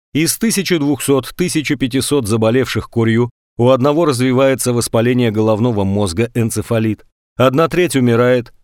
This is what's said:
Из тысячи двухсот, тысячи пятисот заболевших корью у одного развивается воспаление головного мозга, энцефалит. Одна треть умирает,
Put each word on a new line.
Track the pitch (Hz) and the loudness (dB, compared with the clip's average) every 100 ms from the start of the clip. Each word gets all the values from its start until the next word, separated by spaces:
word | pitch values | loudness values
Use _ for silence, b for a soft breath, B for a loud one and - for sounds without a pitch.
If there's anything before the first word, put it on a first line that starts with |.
| _ | _
Из | 135 160 - | -4 -2 -2
тысячи | 226 202 175 175 | -2 -2 -2 -2
двухсот, | 143 143 - 139 123 - | 0 -2 0 0 0 -6
тысячи | 180 160 139 | -4 -2 -4
пятисот | 143 135 131 - 143 110 | -2 -2 -2 0 -2 0
заболевших | 113 110 123 123 113 - | 0 2 2 0 -4 -6
корью | 120 113 113 120 - _ - | -2 0 2 0 -6 _ -2
у | 120 | 2
одного | 131 135 147 165 | 4 2 2 0
развивается | 120 131 127 135 131 - | 0 0 2 2 0 -2
воспаление | 120 110 117 117 123 120 | -2 -2 0 0 2 0
головного | 107 110 110 123 107 | 0 0 2 0 0
мозга, | 98 98 101 85 120 | -2 -2 -2 -2 -4
энцефалит. | - 113 107 101 117 110 104 _ _ _ - | -2 -2 -4 -4 -2 -2 -4 _ _ _ 0
Одна | 127 131 165 | 2 2 0
треть | 160 180 135 | 0 0 2
умирает, | 123 117 123 127 120 - | 2 2 2 0 -2 -16